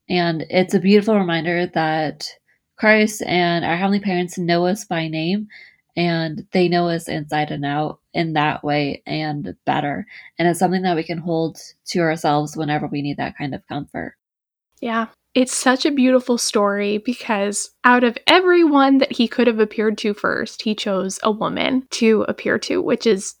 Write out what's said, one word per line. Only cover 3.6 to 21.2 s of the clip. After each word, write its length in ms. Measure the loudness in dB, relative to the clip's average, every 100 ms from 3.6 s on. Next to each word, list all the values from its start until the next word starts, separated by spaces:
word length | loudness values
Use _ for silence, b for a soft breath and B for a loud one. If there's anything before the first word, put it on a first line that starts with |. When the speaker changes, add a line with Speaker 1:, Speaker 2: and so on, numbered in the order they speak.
Speaker 1:
our 120 | 0 0
heavenly 240 | 0 0
parents 360 | 0 -2 -2 -4
know 300 | 0 2 2
us 180 | -2
by 220 | -4 -4 -4
name, 400 | -4 -2 -2 -4 b b b b
and 520 | -2 0 0 -2 -6 -4
they 160 | 0 2
know 200 | 2 0
us 180 | -2 -4
inside 440 | -8 -4 -4 -2
and 160 | -4 -4
out 340 | -2 -4 -8 _
in 180 | -6 -2
that 320 | 0 0 0
way 380 | -2 -2 -2 -6 -8
and 480 | -6 -6 -6 -8 -8 -4
better. 400 | -2 -2 -6 -8 B B -2
And 100 | 0
it's 100 | 2
something 240 | 2 0
that 140 | 0 -2
we 60 |
can 160 | -2 -6
hold 400 | -4 -2 -2 -6 -18 -18 -6
to 120 | -2
ourselves 560 | 0 0 0 0 -2 -4
whenever 300 | -4 -2 -4
we 160 | -6
need 160 | -6 -6
that 180 | -8 -6
kind 180 | -8
of 120 | -10 -10
comfort. 480 | -10 -10 -10 -12 -14 _ _ _ _ _ _
Speaker 2:
Yeah. 280 | -6 -4 -4 _ _
It's 200 | 0 0
such 300 | 0 0 2
a 60 | 2
beautiful 480 | 2 4 4 2 -2
story 580 | 0 0 0 0 -2 -2
because 760 | -4 -6 -4 -2 -2 -4 -8 _
out 200 | 4 4
of 120 | 4 0 2
everyone 720 | 4 6 4 6 6 6 4
that 140 | 2
he 160 | 0 0
could 180 | 2 2
have 140 | 2
appeared 380 | 0 0 -2 0
to 160 | -2
first, 480 | -2 -2 -2 -4 -6
he 120 | -6
chose 460 | -4 -2 -2 -4 -2